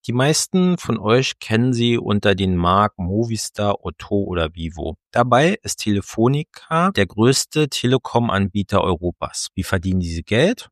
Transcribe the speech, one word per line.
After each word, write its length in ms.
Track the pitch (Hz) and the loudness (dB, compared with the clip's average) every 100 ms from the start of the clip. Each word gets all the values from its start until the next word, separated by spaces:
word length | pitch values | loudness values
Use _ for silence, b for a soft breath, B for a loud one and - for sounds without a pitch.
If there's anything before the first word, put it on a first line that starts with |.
| - | -4
Die 60 | |
meisten 640 | 120 139 156 - 185 180 175 | 0 2 0 0 2 2 0
von 200 | - 113 | -2 -4
euch 420 | 104 120 117 - | 2 2 0 -8
kennen 340 | - 110 127 | -2 0 2
sie 240 | 117 120 117 | 2 0 0
unter 340 | - 104 104 | 0 0 2
den 220 | 98 95 | 2 0
Marken 500 | 87 87 95 104 - | 2 2 2 2 -2
Movistar, 800 | 90 101 117 110 - - 104 - | -4 -2 -2 -4 -6 -4 -2 -2
Otto 380 | 92 - - 101 | -8 -12 -4 -2
oder 320 | 90 90 82 | -2 -2 -4
Vivo. 400 | 85 82 82 78 78 _ | -4 -10 -6 -10 -10 _
Dabei 480 | 117 123 120 165 208 | -2 2 2 2 0
ist 200 | 104 - | -8 -6
Telefonica 1080 | 110 101 - - 113 143 156 - - 160 185 | -2 -2 -2 0 2 2 -4 -16 -4 0 2
der 140 | 190 | 2
größte 640 | 98 98 120 139 - 151 147 | -2 4 4 4 0 0 0
Telekom-Anbieter 1120 | - 127 127 - 120 120 98 98 104 95 98 | 0 0 0 0 0 0 0 0 -2 0 0
Europas. 680 | 90 82 87 - 71 - - | 0 0 -4 -6 -10 -8 -8
Wie 100 | - | -8
verdienen 360 | 92 95 92 92 | -4 -2 0 -2
diese 240 | 85 82 | -2 -6
Geld? 460 | - 107 175 247 - | -2 2 2 0 -10